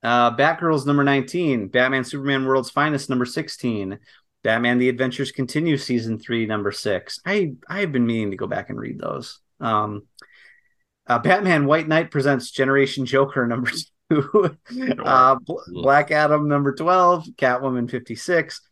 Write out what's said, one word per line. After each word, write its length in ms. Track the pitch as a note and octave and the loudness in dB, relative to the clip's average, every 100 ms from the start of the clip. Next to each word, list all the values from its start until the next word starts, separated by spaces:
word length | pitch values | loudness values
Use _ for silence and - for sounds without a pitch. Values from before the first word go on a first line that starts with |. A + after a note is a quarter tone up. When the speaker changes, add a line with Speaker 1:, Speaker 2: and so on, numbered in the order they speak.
Speaker 1:
uh, 300 | A#2 A#2+ A#2+ A#2 | 2 4 4 4
Batgirl's 480 | D3 E3 E3+ D3+ C3 | 2 2 0 0 2
number 180 | C#3+ | 2
nineteen, 640 | C#3 C#3 B2 F3 E3 B2 G2 | 4 2 0 -2 0 -2 0
Batman 380 | B2 B2+ C3+ B2 | 2 2 0 -4
Superman 400 | C#3+ C#3 C3+ C3 | -6 -2 -2 2
World's 240 | C3+ A#2+ | 0 0
Finest 400 | - D3+ C#3+ C#3+ | -2 0 -2 -2
number 160 | B2+ B2 | -2 -2
sixteen, 760 | - - - B2+ G#2+ F#2+ G2+ _ _ _ _ | -4 -8 -6 -6 -4 -6 -10 _ _ _ _
Batman 340 | A2 A2+ A#2+ B2 | 0 2 2 2
The 100 | B2+ | 2
Adventures 420 | A#2+ C3 B2 C#3 | 0 -2 -2 -6
Continue 420 | - B2+ D3+ E3 C#3+ | -4 -4 -2 0 -2
season 400 | - B2 A2+ A2 | 0 -4 -2 -8
three, 260 | - A#2 A2 | -4 -4 -2
number 260 | G#2+ G2+ | -2 -4
six. 480 | G2 A2 F#2 - - E3+ | -4 -4 -4 -6 -12 -4
I, 280 | G#3 E3+ B2 - | -2 -2 -6 -12
I 120 | F3+ | -6
have 100 | F#3+ | -2
been 140 | C3+ A#2 | 0 0
meaning 240 | A2+ G#2+ | 0 -4
to 60 | F#2+ | -6
go 100 | G2 | -6
back 220 | G2+ G2 | -6 -8
and 100 | G#2 | -10
read 180 | A2+ - | -10 -8
those. 400 | - C3+ - - _ _ | -8 -8 -12 -20 _ _
Um, 440 | A#2 G#2+ G#2+ G#2 _ - - - - _ _ _ _ _ - | -4 -2 -2 -8 _ -20 -20 -20 -20 _ _ _ _ _ -2
uh, 120 | A#2+ | 0
Batman 460 | - F#3 F#3+ D#3+ C#3+ | 2 2 4 2 4
White 220 | D#3 D#3 | 2 2
Knight 240 | D#3 E3 | 0 0
Presents 400 | D3+ C#3 C3+ - | 0 0 0 -2
Generation 540 | - C3+ C#3 C3+ C#3+ B2 | -2 2 4 2 -2 0
Joker 400 | C3+ C3+ C#3 A#2+ | 2 2 0 -2
<laughs> 0 | |
number 220 | A#2+ A#2+ - - _ _ | -2 -4 -6 -14 _ _
two, 480 | D3+ C#3+ G#3+ F3+ - - | 0 2 2 2 -2 -14
Speaker 2:
Sure. 240 | A#3+ C4 - - | -8 -6 -4 2
Speaker 1:
uh, 300 | C3 C3 C3 | 6 6 4
Bl-, 240 | - A2+ | -2 -12
Speaker 3:
Ugh. 240 | - F2 | -10 -2
Speaker 1:
Black 280 | C3 C#3+ D3 | 4 4 4
Adam 360 | D3+ D3+ D3+ D3 | 2 4 2 2
number 260 | C#3+ C#3 | 2 0
twelve, 520 | C3+ E3 F#3 F3+ F3 D#3+ - | 0 2 4 4 4 -2 -2
Catwoman 520 | C3 B2 C3+ B2+ A#2+ | 0 0 -2 -2 -4
fifty-six 720 | B2 A#2+ A2+ - F3 D#3+ - _ | -6 -8 -12 -2 -2 -2 -12 _